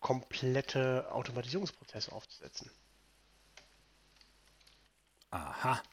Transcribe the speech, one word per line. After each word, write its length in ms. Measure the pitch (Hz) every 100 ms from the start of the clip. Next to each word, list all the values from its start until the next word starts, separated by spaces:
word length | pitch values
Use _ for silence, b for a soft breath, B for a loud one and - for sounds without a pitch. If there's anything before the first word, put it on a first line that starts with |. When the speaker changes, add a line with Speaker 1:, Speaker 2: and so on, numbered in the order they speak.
Speaker 1:
komplette 1080 | - 131 - - 131 131 - 135 131 127 -
Automatisierungsprozesse 1000 | - 120 123 123 175 190 - - 107 -
aufzusetzen. 580 | 101 - - - - - - - - _ _ _ _ - - - - _ _ _ _ - _ _ _ - - _ _ _ _ _
Speaker 2:
Aha. 500 | 87 76 - 127 131 -